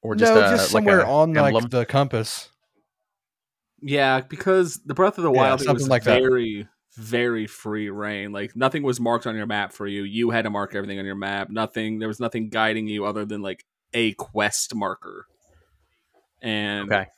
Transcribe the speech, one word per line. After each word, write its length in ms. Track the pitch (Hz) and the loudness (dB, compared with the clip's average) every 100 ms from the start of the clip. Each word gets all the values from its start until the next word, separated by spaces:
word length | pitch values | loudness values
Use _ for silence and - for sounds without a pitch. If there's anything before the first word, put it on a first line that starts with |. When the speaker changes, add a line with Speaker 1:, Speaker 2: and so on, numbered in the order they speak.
Speaker 1:
Or 140 | 110 107 | -4 2
just 180 | 113 | 6
Speaker 2:
No, 80 | 160 | 6
Speaker 1:
a, 80 | 101 | 6
Speaker 2:
just 240 | 98 95 | 4 4
Speaker 1:
like 100 | 107 | 2
Speaker 2:
somewhere 160 | 107 185 | 6 4
Speaker 1:
a 60 | 117 | 4
Speaker 2:
on, 260 | 143 160 156 | 4 4 4
like, 100 | 143 | 4
Speaker 1:
emblem? 160 | 113 120 | 4 2
Speaker 2:
the 160 | 127 117 | -2 0
compass. 640 | 135 139 120 110 - - _ _ _ _ _ _ _ _ _ _ _ _ _ | 2 2 0 -4 -8 -14 _ _ _ _ _ _ _ _ _ _ _ _ _
Speaker 3:
Yeah, 380 | 147 143 135 131 | -4 2 2 2
because 600 | 131 151 - 190 175 - - | -2 -6 2 2 2 -2 -10
the 80 | |
Breath 240 | 143 190 202 | 2 2 2
of 60 | |
the 80 | 170 | 2
Speaker 2:
Yeah, 60 | 127 | 4
Speaker 3:
Wild, 200 | 131 131 | 4 2
it 40 | 139 | 2
Speaker 2:
something 180 | 131 | 0
Speaker 3:
was 60 | 135 | 2
Speaker 2:
like 140 | 123 120 | 2 4
that. 160 | 117 | 4
Speaker 3:
very, 460 | 131 127 117 104 104 _ _ - | 4 2 0 -4 -10 _ _ -20
very 500 | 110 120 123 113 107 | -4 -2 0 -2 -6
free 420 | - 110 107 107 | -10 -8 -6 -6
reign. 420 | 101 104 104 101 | -8 -8 -8 -8
Like, 240 | 101 101 113 | -8 -10 -2
nothing 280 | 131 156 | -2 0
was 160 | 139 123 | -4 -2
marked 280 | 117 117 120 | 0 -2 -2
on 80 | 110 | -6
your 100 | 107 | -4
map 280 | 104 98 | -4 -6
for 140 | - 101 | -8 -8
you. 160 | 101 | -8
You 260 | 98 107 117 | -6 -2 0
had 140 | 117 | 0
to 60 | 110 | -2
mark 240 | 101 101 101 | -4 -6 -6
everything 240 | 98 98 | -8 -8
on 60 | 98 | -8
your 100 | 98 | -6
map. 340 | 98 101 98 | -6 -6 -6
Nothing, 500 | 107 110 - 110 110 | -4 -4 -4 -6 -4
there 80 | 110 | -6
was 120 | 107 | -6
nothing 300 | 117 117 110 | -6 -6 -6
guiding 380 | 113 110 110 107 | 0 0 0 -4
you 180 | 104 101 | -4 -4
other 200 | 104 104 | -6 -8
than, 160 | 104 | -8
like, 240 | 98 95 _ _ _ | -10 -12 _ _ _
a 200 | 117 113 | -2 -2
quest 600 | 101 - 107 104 - - | -2 -8 -2 -2 -2 -6
marker. 540 | 113 101 92 - 95 - _ _ _ _ _ _ _ _ _ _ _ | -4 -6 -6 -12 -20 -20 _ _ _ _ _ _ _ _ _ _ _
And 500 | 120 107 104 101 101 | -6 -4 -4 -4 -2
Speaker 1:
Okay. 160 | 101 95 | -4 -4